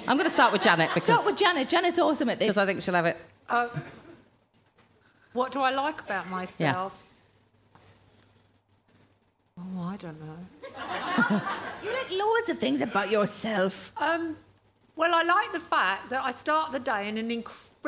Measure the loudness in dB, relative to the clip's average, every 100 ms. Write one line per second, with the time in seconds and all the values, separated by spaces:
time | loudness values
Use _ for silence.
0 | 2 2 2 4 4 6 4 4 4 2
1 | 4 4 4 2 2 2 2 2 2 4
2 | 2 2 0 2 2 2 2 0 0 2
3 | 2 0 -8 _ -4 -2 -2 -6 -10 -14
4 | -20 -20 _ _ _ _ _ _ _ _
5 | _ _ _ -4 -2 0 0 2 -2 -4
6 | -6 -6 -6 -6 -6 -2 0 0 -4 -10
7 | -20 _ _ _ _ _ _ -20 -20 -20
8 | _ _ _ _ _ _ _ _ _ _
9 | _ _ _ _ _ -18 -12 -8 -8 -10
10 | -12 -14 -14 -14 -18 -18 -16 -12 -8 -6
11 | -2 2 2 2 -2 -6 -8 -10 -6 -6
12 | -4 0 2 2 0 -2 0 0 0 -2
13 | 0 2 0 -2 -2 0 0 -2 -12 -4
14 | 0 0 -2 -8 -16 _ _ _ _ -2
15 | 2 4 4 2 2 -4 -2 2 2 0
16 | -4 -4 -4 -4 0 0 0 -4 -2 -2
17 | -2 -4 -4 -4 -6 -14 -20 _